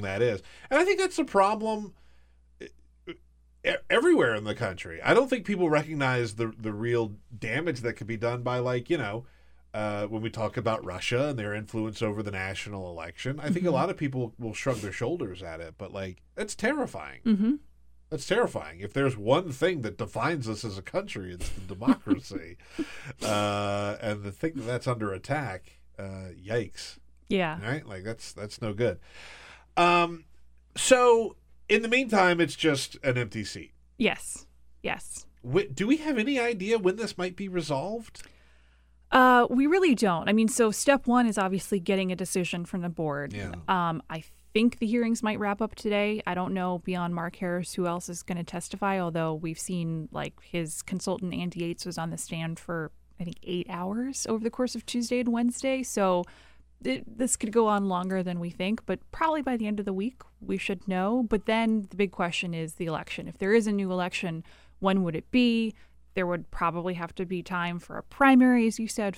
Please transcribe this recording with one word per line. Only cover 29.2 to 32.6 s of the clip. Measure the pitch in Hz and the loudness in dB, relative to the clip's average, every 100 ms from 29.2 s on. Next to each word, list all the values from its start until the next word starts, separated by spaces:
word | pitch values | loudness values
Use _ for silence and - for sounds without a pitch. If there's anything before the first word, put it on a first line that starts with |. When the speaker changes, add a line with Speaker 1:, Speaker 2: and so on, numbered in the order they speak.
| - - - - - 170 | -18 -18 -20 -20 -6 2
Speaker 1:
Um, | 175 175 170 165 - - - - _ - | 4 4 2 -2 -16 -20 -20 -20 _ -2
so, | - 254 247 226 214 - - - - | 6 8 8 6 4 -4 -20 -10 0
in | 220 | 2
the | 226 | 4
meantime, | 254 240 208 180 170 | 2 4 6 6 6
it's | 156 | 2
just | - | 2